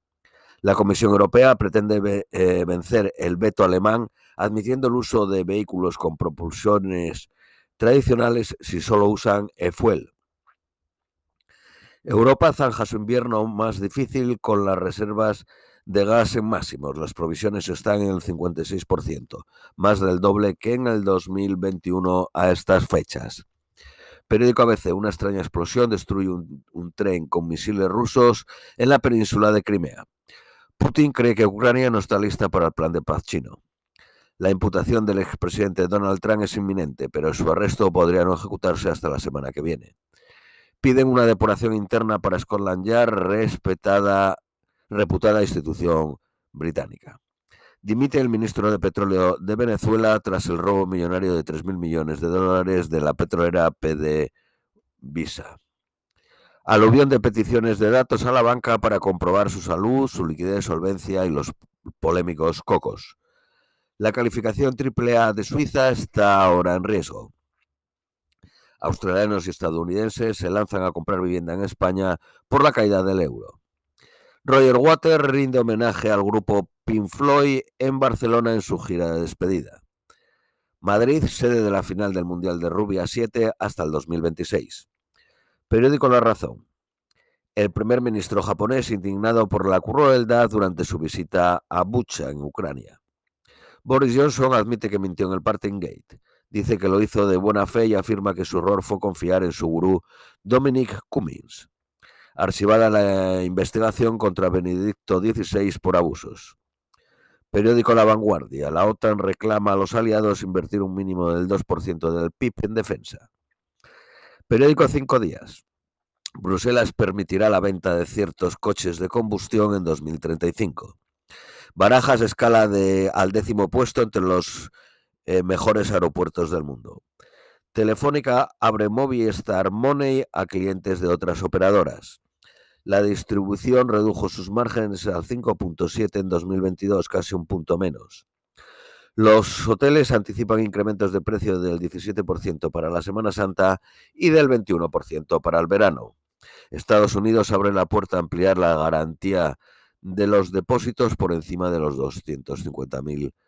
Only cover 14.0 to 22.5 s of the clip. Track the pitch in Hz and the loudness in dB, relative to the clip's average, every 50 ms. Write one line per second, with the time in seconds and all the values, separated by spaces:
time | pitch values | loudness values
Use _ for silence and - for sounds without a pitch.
14 | 131 - - 131 127 123 120 107 - - 107 101 98 98 95 87 90 90 85 101 | -4 -4 -2 -4 -2 -2 -4 -4 -2 0 0 2 2 0 0 -2 -2 -4 -4 -6
15 | 107 104 107 107 110 110 101 - - _ _ _ _ _ _ _ _ - 95 101 | -6 -4 -2 -2 0 0 -2 -4 -8 _ _ _ _ _ _ _ _ -2 0 0
16 | 101 101 110 117 113 113 117 120 107 110 110 87 - - - 67 69 71 69 76 | 2 4 4 4 4 2 0 -2 -2 -2 -4 -4 -6 -8 -12 -10 -10 -8 -8 -6
17 | 78 76 - - 82 80 82 73 104 104 101 98 82 90 87 - - 104 104 104 | -8 -8 -6 -6 -4 -4 -4 -4 -4 -4 -4 -4 -6 -6 -8 -6 -2 -2 0 0
18 | 101 98 95 90 - - 87 78 85 90 82 82 80 - 98 92 - - - - | 0 0 -2 -4 -4 -6 -6 -4 -4 -4 -4 -4 -6 -6 -6 -8 -4 -4 -4 -4
19 | 71 - 76 64 62 - - - - _ _ _ - - _ - 90 101 107 95 | -4 -6 -8 -10 -12 -16 -18 -20 -20 _ _ _ -20 -20 _ 0 2 2 4 4
20 | 98 92 92 90 95 104 107 104 104 101 87 - - 110 120 123 127 120 113 107 | 2 0 0 2 2 2 2 4 2 0 0 -2 -4 -4 -2 -2 -2 -2 -2 0
21 | 98 98 95 92 - 95 92 98 98 98 98 90 95 95 95 87 - 90 90 92 | 0 0 0 0 -2 -4 -6 -4 -2 -2 -4 -2 -4 -6 -6 -6 -4 -4 -2 0
22 | 92 90 90 90 90 - - 82 90 92 | 0 0 0 0 0 -2 -2 0 2 2